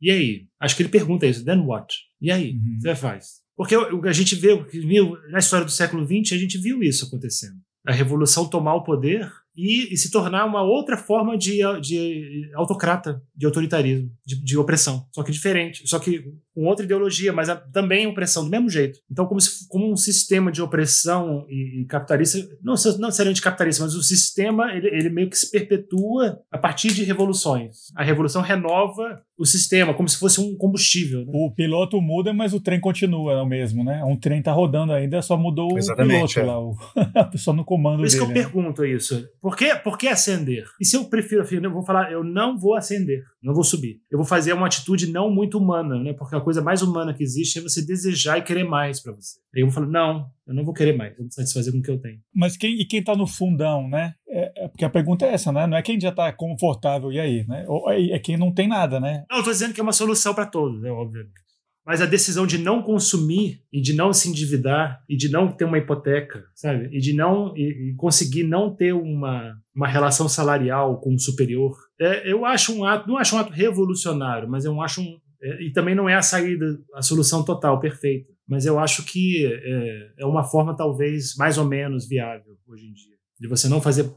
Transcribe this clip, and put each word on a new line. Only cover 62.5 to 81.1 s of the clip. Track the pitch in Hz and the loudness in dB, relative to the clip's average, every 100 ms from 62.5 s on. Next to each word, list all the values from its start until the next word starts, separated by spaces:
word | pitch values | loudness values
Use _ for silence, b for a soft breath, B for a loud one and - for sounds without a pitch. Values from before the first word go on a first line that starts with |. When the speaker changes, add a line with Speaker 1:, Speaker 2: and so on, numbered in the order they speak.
| 170 | 0
Speaker 1:
não | 170 233 | 0 0
consumir | 214 214 - 175 156 185 196 - _ | 0 0 2 0 0 0 -2 -4 _
e | 143 | -4
de | 131 | 0
não | 151 190 | 2 2
se | 190 175 | 2 2
endividar | 151 147 139 131 147 156 127 - | -2 -2 0 0 0 -2 -6 -6
e | 135 | -2
de | 143 | 0
não | 156 185 | 2 0
ter | - 165 | 0 0
uma | 156 | 0
hipoteca, | 151 143 143 143 143 107 - | 0 -2 0 -2 -2 -14 -18
sabe? | - 151 123 127 | -8 -4 -4 -4
E | 139 | -2
de | 135 | 0
não, | 147 170 202 196 | 2 2 2 0
e, | 156 147 131 131 | -4 -4 -4 -8
e | |
conseguir | 131 170 - 143 151 | -2 2 2 2 0
não | 160 175 208 | 0 2 0
ter | 190 180 | 0 0
uma, | 175 160 147 135 123 113 110 _ 135 | 0 -2 -4 -2 -4 -8 -14 _ -2
uma | 135 | 0
relação | 143 143 139 156 | 2 2 2 0
salarial | - 147 143 127 139 135 123 | 2 2 2 2 0 0 0
com | 135 | 0
o | 127 | 0
superior, | 135 131 123 123 135 131 _ - | 0 0 0 0 -2 -4 _ -2
é, | 170 202 190 | 0 0 0
eu | 214 240 | 0 2
acho | 254 - | 0 0
um | 220 | 0
ato, | 196 208 208 | 0 0 0
não | 269 | 0
acho | - 220 | 2 0
um | |
ato | 214 | -2
revolucionário, | 156 220 190 190 185 170 147 131 117 113 | 0 2 2 0 0 -2 -2 -2 -4 -4
mas | 135 | -4
eu | 151 151 | -2 -4
acho | 160 - | -4 -4
um, | 175 165 _ _ | -8 -10 _ _
é, | 135 135 | -10 -8
e | 165 | -4
também | 131 175 | -2 2
não | 190 190 | 2 2
é | |
a | 185 | 2
saída, | - 185 175 170 156 147 - | 2 2 0 -2 -4 -4 -10
a | 139 | -4
solução | 131 160 143 160 | 0 2 2 2
total, | 151 170 147 135 | 0 0 2 2
perfeita. | 151 - 143 135 - _ - | -2 -2 -2 -2 -8 _ -6
Mas | 135 151 | -2 2
eu | 151 | 2
acho | 156 156 | 2 -2
que | 151 185 185 170 135 | -4 -2 0 2 0
é, | 117 127 127 117 107 104 - | -2 -4 -4 -4 -8 -16 -6
é | 139 | -2
uma | 151 | 0
forma | 131 156 156 156 | 2 2 2 0
talvez | 156 131 147 | -2 0 -2